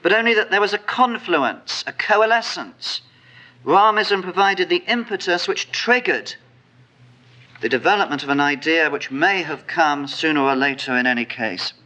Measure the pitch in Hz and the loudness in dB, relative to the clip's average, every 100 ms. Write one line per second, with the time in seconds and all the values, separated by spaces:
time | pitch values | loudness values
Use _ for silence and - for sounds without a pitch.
0 | 175 214 233 220 - 196 202 202 - - | 2 2 4 2 2 0 0 -2 -4 2
1 | 254 226 - 151 123 - - - - - | 2 2 0 0 0 -4 -8 -8 -8 -8
2 | - 208 220 233 - - 101 - - - | 0 4 4 2 0 -10 -12 -12 -10 -10
3 | _ _ - - - _ 123 180 214 214 | _ _ -20 -20 -20 _ 2 6 6 4
4 | 202 196 180 185 196 190 175 175 - 240 | 0 -2 -2 0 2 2 0 0 0 -4
5 | 233 190 - 175 - - - - - 247 | -2 -6 -2 -2 -2 -4 -4 -6 0 2
6 | 247 127 - - _ _ _ _ _ _ | 2 -2 -4 -16 _ _ _ _ _ _
7 | - _ _ - - - 117 123 143 202 | -20 _ _ -20 -20 -8 -2 0 2 2
8 | 185 143 139 143 143 139 151 165 151 143 | 0 -4 -2 0 0 0 0 2 2 -2
9 | - 135 175 190 156 143 - - 151 143 | -6 0 0 0 -4 -10 -6 0 2 0
10 | 143 - 160 151 135 131 139 135 - 123 | -6 -4 -2 2 2 2 0 -2 -2 0
11 | 127 120 117 - 110 92 - - | 0 -2 -4 -6 -6 -6 -10 -12